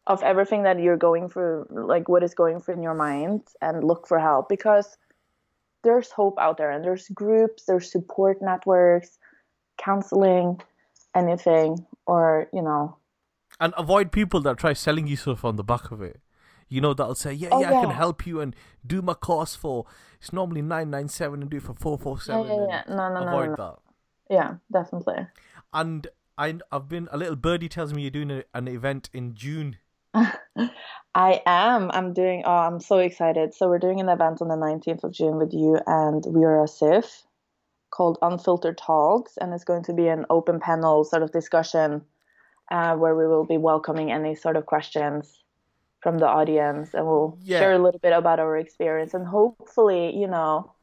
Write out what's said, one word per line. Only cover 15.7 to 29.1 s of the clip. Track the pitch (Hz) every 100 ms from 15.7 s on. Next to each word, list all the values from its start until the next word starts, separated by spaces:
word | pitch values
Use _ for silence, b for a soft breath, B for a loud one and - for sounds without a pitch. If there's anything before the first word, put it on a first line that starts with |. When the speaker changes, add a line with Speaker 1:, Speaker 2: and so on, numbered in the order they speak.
| 120 -
Speaker 2:
of | 107
it. | 90 - _ b b b b
You | 131
know, | 147
that'll | 135 120 131
say, | 151
"Yeah, | 143 175
Speaker 1:
Oh, | 262
Speaker 2:
yeah, | 269
I | 254
can | 170
Speaker 1:
yeah. | 131
Speaker 2:
help | 170 - 175
you | 160
and | 143 - b b 123
do | 185
my | 185
course | - - 160 160 -
for, | 156 123 - b b b
it's | -
normally | 180 180 156
nine | 151 165 156
nine | 143 147
seven | - 151 143
and | 143
do | 143
it |
for | 131
four | 123 120 -
four | 139 139
seven." | - 220 214
Speaker 1:
Yeah, | 208
yeah, | 196
yeah. | 170 -
Speaker 2:
and | 196
Speaker 1:
No, | 185
no, | 185 180
no, |
Speaker 2:
avoid | 156 156
Speaker 1:
no, | 143
no. | 90 - _ _ _ _ -
Speaker 2:
that. |
Speaker 1:
Yeah, | 190 147 175 _
definitely. | 185 175 175 - - 180 _ b b _
Speaker 2:
And | 156 165 156 - - _ -
I, | 156 165 -
I've | 143 139
been, | 170 131
a | 147
little | 175 139
birdie | 156 175 170
tells | 175 151
me | 147
you're | 139
doing | 147 143
a, | 135 -
an | 123 127
event | 120 135 135 -